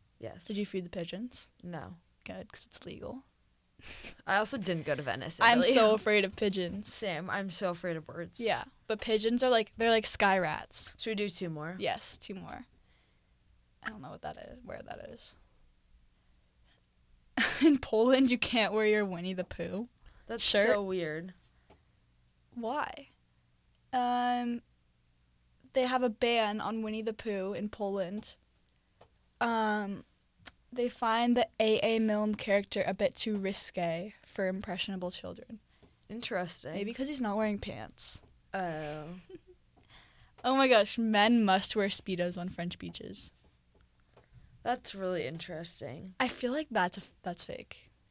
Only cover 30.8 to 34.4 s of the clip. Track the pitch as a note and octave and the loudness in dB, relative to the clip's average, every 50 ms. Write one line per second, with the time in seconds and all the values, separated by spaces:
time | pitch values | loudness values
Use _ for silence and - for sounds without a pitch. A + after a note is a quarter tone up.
30.8 | A#3+ B3 - - A#3+ A3+ A3 A#3 A#3+ A#3+ A#3+ A#3+ - - _ - A3 A3 A3 - | -2 -2 -2 -2 0 0 2 2 4 4 4 4 2 2 _ 2 4 4 4 4
31.8 | - A3+ A3+ A3 A3 G#3+ G#3 G#3+ G#3+ G#3+ G#3+ - - - G3 G3+ G3+ - - G#3 | 4 2 2 2 2 2 2 2 2 0 -2 -2 0 2 2 2 2 0 -2 -2
32.8 | - - G3 - G#3 F#3 - - - A3 G#3+ G3+ F#3+ F#3+ G3+ - - - - F#3 | 0 0 0 0 0 0 0 0 -4 -2 -2 -2 -2 0 2 2 0 0 0 -2
33.8 | F3 E3+ E3 E3+ F3+ G#3+ - - - - - - | -2 -2 -2 -4 -6 -8 -12 -18 -20 -12 -6 -4